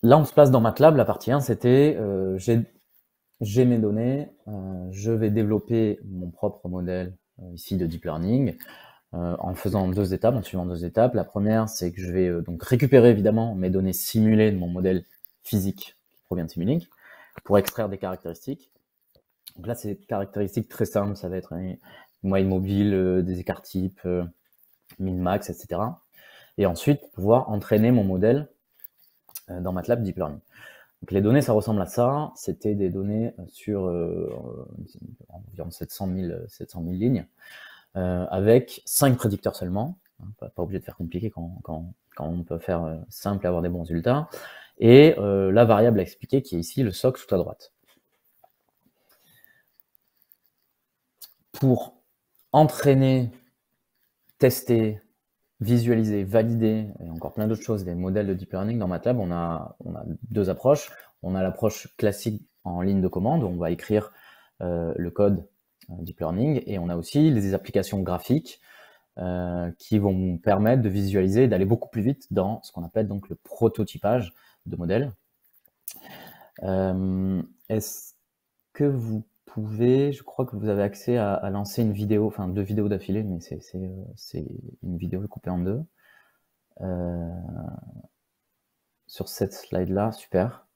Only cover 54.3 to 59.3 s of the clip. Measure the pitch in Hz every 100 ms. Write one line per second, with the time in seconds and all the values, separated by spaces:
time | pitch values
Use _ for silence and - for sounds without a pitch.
54.3 | _ 131 123 - 117 110 107 _ _ _
55.3 | _ _ _ 107 120 117 117 110 104 95
56.3 | 113 113 113 110 110 107 - 82 82 -
57.3 | - 107 110 - 107 90 87 92 98 101
58.3 | 95 92 92 101 117 92 87 117 123 90